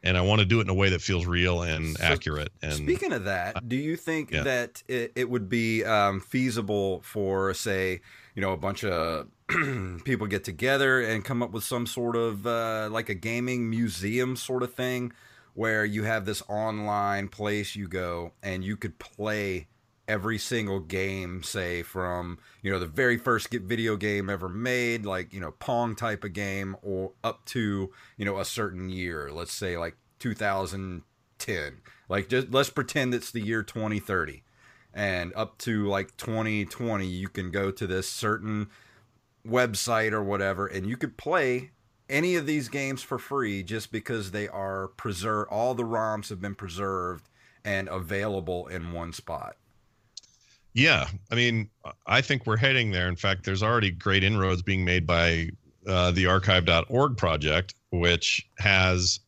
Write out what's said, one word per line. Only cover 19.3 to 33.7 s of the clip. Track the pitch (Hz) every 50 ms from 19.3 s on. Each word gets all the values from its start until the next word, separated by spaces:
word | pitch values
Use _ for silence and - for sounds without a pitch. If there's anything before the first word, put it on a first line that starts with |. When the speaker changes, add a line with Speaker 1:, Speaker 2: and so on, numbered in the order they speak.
| 107 107 101 98 92 90 76 _ _ _ _ _ _ _ _ -
Speaker 2:
every | 110 104 90 110 113 104
single | - - 123 117 107 101 98 98
game, | 82 80 92 92 95 98 95 95 92 87 90 92 85
say, | - - 104 92 87 87 87
from, | 85 - - 92 92 90 87 90 90 87 87 - - - - _
you | - 95
know, | 98 92
the | 90
very | 82 76 - 135 123 120 117
first | 120 131 120 110 - -
ge-, | 117 120
video | 95 92 120 117 113 113 107 101
game | 95 104 104 101 98 95
ever | 101 90 87 92
made, | 90 104 117 127 127 123 123 120 117 117 107
like, | 101 95 92 92 - -
you | 98
know, | 90 78
Pong | - _ - - 127 120 120 117 110
type | - - 113 107 101 -
of | 104
game, | 85 101 101 98 95 98 98 95 98 -
or | - 101 98 92 95 95 - _ -
up | 113 113 - _
to, | - - 127 113 104 101 98 98 95 - - - - _
you | - 104
know, | 101 98 98
a | 92
certain | - - - 110 101 90 90 92 92
year, | 92 92 90 87 82 78 73 69 73
let's | 80 85 -
say, | - - 104 92 87
like, | 85 85 85 - _ _ _ _ _
two | - 120 107
thousand | - 110 104 98 98 95 90 95 98 95 95 90 85 - _ _ _ _ _ _ _
ten. | - - 107 85 76 71 - - _ - - _ _ -
Like, | 90 101 95 -
just, | 123 127 131 -
let's | 117 135 143 -
pretend | - - 139 - - 151 131 127 123
it's | 120 - -
the | - 120
year | 104 104 113 113 104
twenty | -